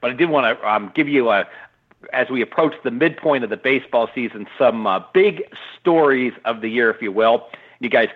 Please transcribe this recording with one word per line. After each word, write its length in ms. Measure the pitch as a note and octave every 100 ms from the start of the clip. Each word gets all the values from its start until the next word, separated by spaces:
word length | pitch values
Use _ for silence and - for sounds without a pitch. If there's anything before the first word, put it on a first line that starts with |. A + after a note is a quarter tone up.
But 100 | B2
I 40 |
did 140 | B2+ E3+
wanna, 300 | D3 A2+ A#2
um, 260 | G#2+ G#2+ G#2 -
give 120 | C#3+
you 220 | C#3 A#2
a, 160 | G2+ - - - _ _ _ -
as 160 | B2+ A#2+
we 140 | B2+
approach 320 | A2 - D#3 -
the 80 | B2+
midpoint 540 | A#2+ E3 E3 D#3 C3+
of 60 | A2
the 60 | G#2+
baseball 540 | C3 C3+ - A#2+ A2+
season, 360 | C3 A2+ G#2 G2+ -
some, 260 | C3 A2+
uh, 140 | G#2 F#2+ -
big 300 | F#3+ G3+ E3 - - - -
stories 540 | F3 E3 C#3+ C3 B2 -
of 160 | A2 A2+
the 80 | A2
year, 220 | A#2+ A2+
if 100 | G#2+
you 120 | G#2+
will. 340 | G2+ A2 A#2 - - - _
You 100 | A#2+
guys 220 | A#2+ A2